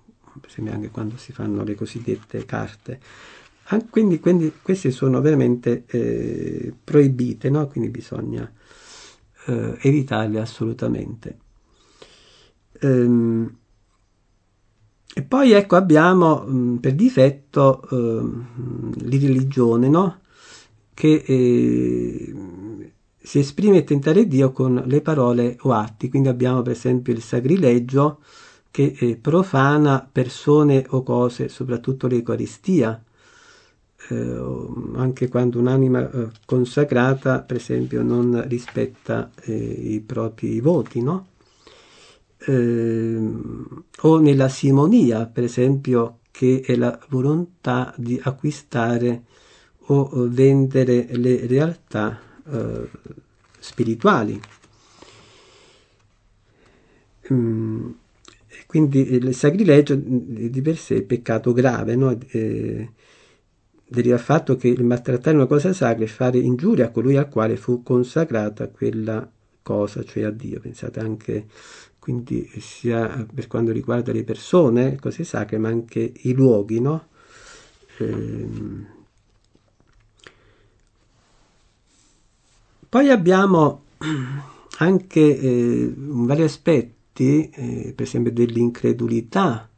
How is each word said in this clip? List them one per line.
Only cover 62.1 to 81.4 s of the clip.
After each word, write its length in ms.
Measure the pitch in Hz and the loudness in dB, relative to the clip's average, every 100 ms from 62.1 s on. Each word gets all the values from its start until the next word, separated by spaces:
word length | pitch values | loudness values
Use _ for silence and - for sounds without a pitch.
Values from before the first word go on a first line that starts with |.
| 117 - | -2 -6
Eh, 640 | 113 110 110 110 110 110 _ _ _ _ _ _ _ _ _ - | -6 -4 -4 -6 -8 -12 _ _ _ _ _ _ _ _ _ -8
deriva 260 | 123 120 120 | -2 2 2
dal 80 | |
fatto 320 | - 156 151 127 | 2 0 0 0
che 100 | 123 | 0
il 160 | 127 | 2
maltrattare 520 | 120 120 - 123 156 151 | 0 0 -2 -2 2 2
una 100 | 127 | 4
cosa 260 | 147 185 | 2 0
sacra 300 | 185 117 117 | 0 0 -2
è 40 | 110 | -4
fare 320 | - 127 123 | -2 0 0
ingiuria 480 | 127 123 190 202 120 | 0 0 0 2 0
a 20 | |
colui 260 | 117 123 139 | 0 2 2
al 140 | 143 | 0
quale 260 | 110 110 107 | -2 -2 -2
fu 260 | - 123 | -4 -6
consacrata 840 | 120 123 127 156 160 113 104 107 113 | 0 0 0 -2 -2 -2 -4 -6 -12
quella 600 | - 113 110 107 110 - _ _ _ | -6 -6 -4 -6 -8 -10 _ _ _
cosa, 420 | - 107 101 - | -6 -4 -4 -6
cioè 200 | - 113 | -10 -6
a 80 | 107 | -6
Dio. 280 | 107 107 107 | -6 -10 -12
Pensate 400 | 120 117 - 113 | -14 -14 -12 -8
anche, 480 | 113 110 - 110 110 - - - - _ | -8 -8 -8 -8 -8 -20 -20 -20 -20 _
quindi, 500 | - 123 127 120 - - | -8 -8 -6 -8 -8 -16
sia 640 | - - 117 117 110 131 110 | -18 -8 -4 -2 -4 -8 -12
per 140 | 123 - | -12 -8
quanto 240 | 117 113 | -4 -2
riguarda 400 | 113 117 120 120 | -4 -4 -4 -2
le 120 | 113 | -4
persone, 760 | 110 110 - 180 139 120 131 139 | -6 -10 0 2 4 4 0 -2
cose 260 | 123 - | -8 -10
sacre, 340 | 170 113 104 110 | -8 -6 -6 -4
ma 120 | 110 | -4
anche 420 | 117 117 117 117 - | -4 -6 -6 -6 -6
i 100 | 127 | -4
luoghi, 460 | 127 131 107 107 113 | 4 4 4 0 -4
no? 260 | 139 160 - _ _ - - - - _ _ - | -2 -4 -8 _ _ -20 -20 -20 -20 _ _ -10
Ehm, 880 | 110 107 110 110 110 - - 101 104 - _ _ _ _ _ _ _ _ _ _ _ _ - _ _ _ _ _ _ _ _ _ _ _ | -8 -6 -8 -10 -10 -12 -12 -14 -18 -20 _ _ _ _ _ _ _ _ _ _ _ _ -20 _ _ _ _ _ _ _ _ _ _ _